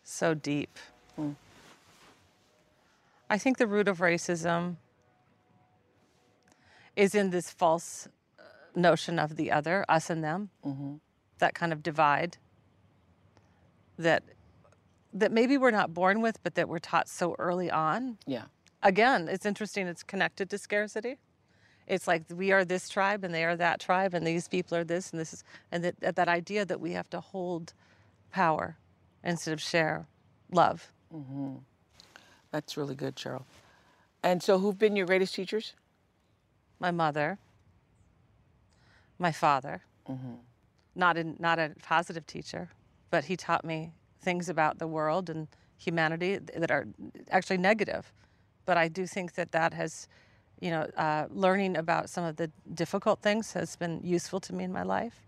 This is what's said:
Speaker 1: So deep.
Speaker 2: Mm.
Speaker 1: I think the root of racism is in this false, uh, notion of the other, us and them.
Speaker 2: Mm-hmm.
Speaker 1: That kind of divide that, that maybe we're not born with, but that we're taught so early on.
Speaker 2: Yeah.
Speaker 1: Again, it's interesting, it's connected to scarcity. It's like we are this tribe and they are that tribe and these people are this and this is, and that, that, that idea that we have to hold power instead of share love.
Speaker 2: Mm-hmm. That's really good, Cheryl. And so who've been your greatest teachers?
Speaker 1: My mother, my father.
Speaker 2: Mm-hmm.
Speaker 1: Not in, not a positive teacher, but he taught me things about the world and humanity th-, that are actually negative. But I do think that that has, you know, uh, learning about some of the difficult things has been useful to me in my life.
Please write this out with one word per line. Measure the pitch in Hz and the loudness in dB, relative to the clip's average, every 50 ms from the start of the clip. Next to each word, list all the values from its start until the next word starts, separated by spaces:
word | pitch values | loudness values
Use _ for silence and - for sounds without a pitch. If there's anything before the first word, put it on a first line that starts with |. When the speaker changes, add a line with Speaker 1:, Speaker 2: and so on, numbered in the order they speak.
Speaker 1:
So | _ - - - 175 165 160 | _ -14 -4 0 0 0 0
deep. | 151 - 143 147 147 - - _ - - - _ _ _ _ _ - | 0 -2 -2 -2 -2 -4 -6 _ -20 -20 -20 _ _ _ _ _ -6
Speaker 2:
Mm. | 151 147 147 - _ - - - - - - _ _ _ _ _ - - _ _ _ _ _ _ _ _ _ _ _ _ _ _ _ _ _ _ _ _ _ _ _ _ | -6 -6 -6 -10 _ -20 -20 -20 -20 -20 -20 _ _ _ _ _ -20 -20 _ _ _ _ _ _ _ _ _ _ _ _ _ _ _ _ _ _ _ _ _ _ _ _
Speaker 1:
I | 208 196 | -2 2
think | - 269 254 - | 2 2 2 4
the | 247 | 2
root | 214 202 208 202 196 | 2 4 2 2 2
of | 190 165 | 2 2
racism | 185 170 170 170 - - 175 165 160 175 170 170 175 175 175 156 _ _ _ _ _ _ _ _ _ _ _ _ _ _ _ _ _ _ _ _ _ _ _ _ _ _ _ _ _ _ _ _ _ _ _ _ _ _ - - - - _ | 2 2 2 2 0 -2 -2 0 0 0 0 0 -2 -4 -6 -10 _ _ _ _ _ _ _ _ _ _ _ _ _ _ _ _ _ _ _ _ _ _ _ _ _ _ _ _ _ _ _ _ _ _ _ _ _ _ -20 -20 -20 -8 _
is | - 202 196 - | 4 4 4 6
in | 208 202 190 | 2 2 2
this | 175 180 160 - | 0 -2 -4 -4
false, | - - 185 165 160 170 - - - - - - _ _ _ _ _ - | -2 2 4 4 4 2 -2 -10 -14 -14 -16 -18 _ _ _ _ _ -20
uh, | - - - - - - - | -20 -20 -20 -20 -20 -6 0
notion | 175 175 170 160 165 - - 170 165 | 6 6 6 6 6 2 -2 0 0
of | 156 156 156 | 0 -2 -2
the | 165 156 - | -4 -2 2
other, | - 151 147 160 175 202 - - | 2 2 2 2 0 0 2 4
us | 160 160 - - | 2 2 2 0
and | 170 160 156 | -4 -2 -2
them. | 151 156 190 208 196 _ _ - | -2 -4 -4 -6 -10 _ _ -8
Speaker 2:
Mm-hmm. | - 135 135 143 139 143 151 _ _ _ _ _ _ _ - | -8 -6 -6 -8 -10 -10 -12 _ _ _ _ _ _ _ 0
Speaker 1:
That | - - - | 0 0 2
kind | - 170 170 | 0 -2 -2
of | 160 151 | -2 -4
divide | 151 170 151 156 156 147 143 143 160 175 - _ _ _ _ _ _ _ _ _ _ _ _ _ _ _ _ _ _ _ _ _ _ _ _ _ _ _ _ _ _ _ _ - | -6 -4 2 4 4 6 6 2 0 -4 -6 _ _ _ _ _ _ _ _ _ _ _ _ _ _ _ _ _ _ _ _ _ _ _ _ _ _ _ _ _ _ _ _ 0
that, | 165 165 156 - - - - _ _ - _ _ _ - _ _ _ _ _ _ _ _ - | 4 4 4 4 2 -6 -20 _ _ -20 _ _ _ -20 _ _ _ _ _ _ _ _ 0
that | 190 214 190 | 2 2 4
maybe | 202 226 240 254 285 | 6 4 4 4 4
we're | 277 254 254 | 4 4 4
not | 214 202 175 - 165 | 4 4 0 0 0
born | 170 185 185 196 220 | 2 4 4 4 4
with, | 226 226 214 - | 2 0 -2 -2
but | _ 175 - | _ -4 0
that | 175 165 - | 0 -2 0
we're | 151 175 | -2 -8
taught | - - - 165 - - | -6 0 0 0 0 -2
so | - - 180 170 - - | -4 -2 -2 -2 -2 -2
early | - 175 175 185 180 - | -2 -2 0 0 -2 0
on. | - 156 160 156 156 226 254 262 226 _ - | 0 0 2 0 0 0 -4 -6 -10 _ -8
Speaker 2:
Yeah. | - 131 117 107 - _ _ _ _ _ _ | -6 -6 -6 -6 -12 _ _ _ _ _ _
Speaker 1:
Again, | - 202 185 202 220 262 269 208 165 151 | 4 4 6 6 6 6 6 4 2 -2
it's | 190 185 - | -4 -2 -2
interesting, | 208 202 - 214 196 - 208 190 | -4 -4 -4 -6 -6 -4 -4 -4
it's | 180 170 - | -4 -6 -10
connected | - - - 190 170 165 _ - 196 180 | -12 -8 -2 -2 -2 -2 _ -6 -6 -6
to | 202 196 | -6 -10
scarcity. | - - 208 208 214 208 - 220 214 240 285 _ _ _ _ _ _ _ _ _ _ _ _ _ _ | -6 -2 -2 -2 -2 -2 -6 -6 -6 -6 -10 _ _ _ _ _ _ _ _ _ _ _ _ _ _
It's | - 190 175 - | -2 -2 -2 2
like | 190 170 165 165 - | 0 0 0 0 -8
we | 175 175 190 196 | -8 -2 2 4
are | 190 196 185 | 4 4 4
this | 165 180 185 - - | 2 0 -4 -4 -4
tribe | - 208 196 196 208 208 190 | 0 0 2 2 0 -2 -4
and | 180 170 | -4 -2
they | 160 165 | 0 0
are | 165 170 | 0 0
that | 170 175 170 - - | 2 2 0 0 0
tribe | - - 185 185 196 196 175 | 0 0 2 2 2 2 0
and | 170 165 | 0 0
these | 165 165 170 175 - | 0 0 0 -2 -2
people | - 180 175 - 170 170 | -4 -4 -2 0 -2 -2
are | 170 | 0
this | 160 170 180 190 - | 0 -4 -4 -4 -6
and | - 160 | -8 -8
this | 160 - | -8 -8
is, | - - - _ - - _ _ | -10 -18 -18 _ -20 -20 _ _
and | - 175 170 | -6 -2 -2
that, | 180 - _ | -4 -4 _
that, | - 180 180 | -4 -2 2
that | 180 175 170 | 2 2 2
idea | 170 175 170 - 202 208 202 | 2 0 -2 -2 -2 -4 -2
that | 170 180 - | -2 -4 -6
we | - 170 | -4 -6
have | 180 180 175 _ | -6 -6 -8 _
to | - 180 | -10 -10
hold | 170 - - 190 180 180 180 165 170 - - _ _ _ _ _ _ _ _ _ _ _ | -10 -10 -8 -8 -6 -4 -4 -6 -8 -12 -18 _ _ _ _ _ _ _ _ _ _ _
power | - 190 185 165 156 - - - 165 _ _ _ _ _ _ _ _ _ - | 0 2 2 2 2 0 -2 -6 -10 _ _ _ _ _ _ _ _ _ -4
instead | 175 170 165 - 160 | -4 -4 -4 -2 -4
of | 156 151 | -4 -4
share | - - - 170 160 156 156 156 165 _ _ _ _ _ _ _ _ - | -4 0 2 2 2 2 -2 -4 -8 _ _ _ _ _ _ _ _ 0
love. | 180 175 160 - - 165 - - _ _ _ _ 170 | 4 4 6 4 4 -2 -10 -20 _ _ _ _ -16
Speaker 2:
Mm-hmm. | 156 139 131 135 139 139 135 131 127 127 _ _ _ _ _ _ _ - _ _ - - - - _ _ _ | -14 -12 -10 -8 -8 -8 -8 -10 -14 -18 _ _ _ _ _ _ _ -20 _ _ -20 -20 -20 -20 _ _ _
That's | - 151 - - - | -8 -8 -8 -8 -8
really | 151 143 143 135 | -8 -6 -6 -6
good, | 135 139 135 131 | -6 -6 -8 -8
Cheryl. | - - 135 131 135 131 _ - - _ _ _ _ _ _ _ _ _ _ _ _ | -8 -8 -8 -8 -8 -12 _ -20 -20 _ _ _ _ _ _ _ _ _ _ _ _
And | - 175 180 175 | 0 2 2 2
so | - - 196 185 | 4 4 4 4
who've | 190 208 202 196 | 4 0 2 4
been | 220 214 208 | 2 4 4
your | 202 190 | 2 2
greatest | 170 185 190 190 185 - | 4 4 4 4 0 -2
teachers? | - 190 - - 214 226 - - _ _ _ _ _ _ _ _ _ _ _ _ _ _ _ _ _ _ _ _ _ | -8 -6 -4 -4 -6 -6 -6 -16 _ _ _ _ _ _ _ _ _ _ _ _ _ _ _ _ _ _ _ _ _
Speaker 1:
My | 175 180 | -4 -2
mother, | 175 170 165 156 143 151 147 156 190 - _ _ _ _ _ _ _ _ _ _ _ _ _ _ _ _ _ _ _ _ _ _ _ _ _ _ _ _ _ _ _ _ _ _ _ _ | 0 0 0 0 0 0 -2 -2 -2 -8 _ _ _ _ _ _ _ _ _ _ _ _ _ _ _ _ _ _ _ _ _ _ _ _ _ _ _ _ _ _ _ _ _ _ _ _
my | 180 170 | -2 -2
father. | 151 - - 151 143 131 131 147 170 180 _ _ _ _ _ - | 0 4 4 4 4 4 2 -4 -10 -10 _ _ _ _ _ -12
Speaker 2:
Mm-hmm. | 135 127 127 123 120 120 _ _ _ _ _ _ _ _ _ _ _ | -10 -10 -10 -12 -12 -14 _ _ _ _ _ _ _ _ _ _ _
Speaker 1:
Not | 180 185 175 165 | 2 2 2 2
in, | 170 165 165 147 - | 2 -2 -6 -6 -4
not | 170 170 170 165 | 0 0 2 0
a | 160 147 - - | 0 -4 -6 -14
positive | - - 160 160 175 - 175 165 151 | -4 0 0 0 0 0 -8 -12 -12
teacher, | - - 156 156 - - 170 175 170 - _ _ _ _ _ _ _ | -12 -14 -12 -12 -10 -10 -10 -10 -12 -16 _ _ _ _ _ _ _
but | - 165 139 | -2 -2 0
he | - 185 | -2 -6
taught | 160 - - 170 - - | -6 -2 -2 -2 -2 -2
me | 165 160 160 160 165 - _ _ _ _ _ | -4 -6 -6 -6 -10 -14 _ _ _ _ _
things | - 185 180 180 175 175 | -2 -2 -2 0 -2 -2
about | 165 156 156 151 - - | 0 2 2 2 2 -2
the | 165 | -6
world | 160 156 156 151 156 156 185 190 170 | -4 -2 -2 0 0 0 0 -2 -4
and | 160 160 156 - - _ _ _ _ _ | -8 -8 -8 -10 -14 _ _ _ _ _
humanity | - 185 170 170 160 156 165 165 180 185 196 - | -6 -2 0 2 2 2 0 -2 -2 -2 -2 -4
th-, | - - - - | -6 -10 -4 -4
that | 165 160 | 0 0
are | 147 143 - 107 - - 98 101 - - - - | 0 0 -2 -6 -12 -14 -16 -14 -14 -18 -8 0
actually | - 185 180 - 190 180 | 0 0 2 2 0 2
negative. | 180 190 226 214 202 - - 85 - - _ _ _ _ _ _ _ _ _ _ _ | 4 4 4 4 2 -2 -2 -6 -8 -10 _ _ _ _ _ _ _ _ _ _ _
But | - 180 | 2 2
I | 170 165 165 | 2 2 2
do | 160 190 185 | 0 -4 -6
think | 170 - 202 180 175 _ | -6 -6 -6 -8 -6 _
that | - 170 - | -6 -6 -2
that | - 160 160 165 156 | 0 2 2 2 0
has, | 165 165 160 - - - _ _ - _ _ _ _ _ _ _ - | -2 -6 -6 -6 -12 -18 _ _ -20 _ _ _ _ _ _ _ -8
you | 180 180 | -4 -2
know, | 165 160 151 - - | -2 -2 -2 -4 -2
uh, | - 160 156 151 156 147 - | -2 0 0 0 0 -4 -6
learning | - 196 190 185 185 196 196 190 185 | -2 2 4 4 4 4 2 0 0
about | 160 165 165 165 160 - - | -2 0 2 0 0 0 -4
some | - 185 175 | -6 -4 -4
of | 165 156 | -4 -4
the | 156 165 160 - - _ - 170 | -4 -6 -6 -6 -16 _ -14 -4
difficult | - 170 - - 202 - 220 190 - | -4 -4 -2 -2 0 2 2 0 2
things | - 208 208 226 214 - | 2 2 2 2 -2 -4
has | - 175 165 165 - | -6 -6 -6 -6 -6
been | _ 175 170 165 - | _ -6 -6 -4 -6
useful | - 175 175 170 - - - 196 | -2 0 -2 -2 -2 -4 -8 -8
to | - - 180 | -6 -6 -8
me | 185 185 | -6 -6
in | 180 | -6
my | 185 180 | -4 -4
life. | 180 185 190 196 214 233 - - _ | -2 -2 -2 -2 -2 -4 -10 -16 _